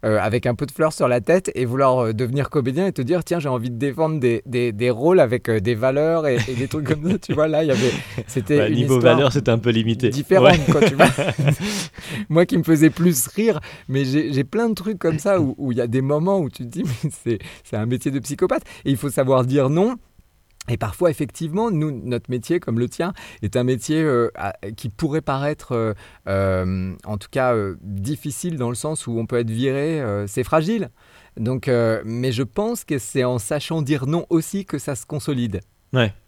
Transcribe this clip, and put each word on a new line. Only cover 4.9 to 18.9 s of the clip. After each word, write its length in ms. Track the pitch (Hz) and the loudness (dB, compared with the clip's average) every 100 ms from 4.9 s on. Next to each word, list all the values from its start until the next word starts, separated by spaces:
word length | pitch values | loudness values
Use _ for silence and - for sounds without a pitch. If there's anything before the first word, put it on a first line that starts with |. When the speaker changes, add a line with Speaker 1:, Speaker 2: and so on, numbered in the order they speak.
| 113 151 185 | 2 4 4
Speaker 1:
avec, 300 | 135 117 - | 4 2 0
euh, 100 | 110 | 0
des 160 | 98 113 | 0 0
valeurs 500 | 127 135 156 165 151 | 0 2 2 2 2
et, 120 | 120 110 | 0 0
et 80 | 123 | -4
des 120 | 131 | -4
trucs 200 | 156 139 | -4 -2
comme 240 | 151 160 | -2 0
ça. » 60 | 196 | -2
Tu 140 | - | -2
vois, 140 | 135 156 | 0 2
là, 160 | 151 | 2
il 40 | 160 | 2
y 40 | |
avait, 200 | 123 123 - - - - | 2 2 -2 -6 -10 -6
c'était 320 | 135 104 147 | -6 2 2
Speaker 2:
Bah, 100 | 107 | 4
Speaker 1:
une 40 | 117 | 2
Speaker 2:
niveau 180 | 123 131 | 4 4
Speaker 1:
histoire 160 | 120 117 | 6 6
Speaker 2:
valeurs, 160 | 139 | 4
c'était 200 | 135 120 | 2 2
un 80 | 117 | 2
peu 100 | 113 | 2
limité. 400 | 113 110 117 123 | 2 2 0 0
Speaker 1:
différente, 440 | 131 - 190 131 170 | -2 2 6 8 6
Speaker 2:
Ouais. 140 | 143 | 4
Speaker 1:
quoi, 100 | 151 | 4
tu 140 | 214 139 | 4 6
vois. 140 | 160 | 4
Speaker 2:
<laughs> 1200 | 131 160 135 139 156 202 208 170 - - 135 104 | 4 -2 0 0 0 -2 -4 -8 -12 -10 -10 0
Speaker 1:
Moi 180 | 156 180 | 2 4
qui 100 | 180 | 2
me 60 | |
faisais 260 | 156 160 156 | 4 6 6
plus 380 | - 175 160 - | 6 2 2 -2
rire, 320 | - 226 160 - - - | 0 0 0 -4 -18 -4
mais 160 | 131 | -2
j'ai, 300 | 135 143 151 | 0 0 0
j'ai 100 | 139 | 0
plein 240 | 143 214 233 | 0 0 0
de 40 | |
trucs 240 | 220 185 202 | -2 -4 -2
comme 220 | 170 156 | -2 0
ça 200 | 190 190 | 2 2
où, 140 | 147 - | 2 -2
où 120 | 139 | -2
il 40 | 123 | -2
y 40 | |
a 60 | 120 | 0
des 140 | 123 | 0
moments 380 | 135 147 170 196 | 0 0 2 0
où 100 | 139 | 0
tu 140 | - | -6
te 60 | 123 | -10
dis, « 140 | 135 175 117 | -6 -4 -4
Mais 80 | 151 - | -6 -6
c'est, 160 | - 110 - - | -4 -4 -6 -20
c'est 140 | - 107 | -8 -4
un 80 | 110 | -2
métier 240 | 123 143 | -2 -2
de 80 | 135 | -4
psychopathe. » 460 | 117 143 185 285 - - | -6 -2 0 0 -4 -10
Et 40 | |
il 80 | - | -2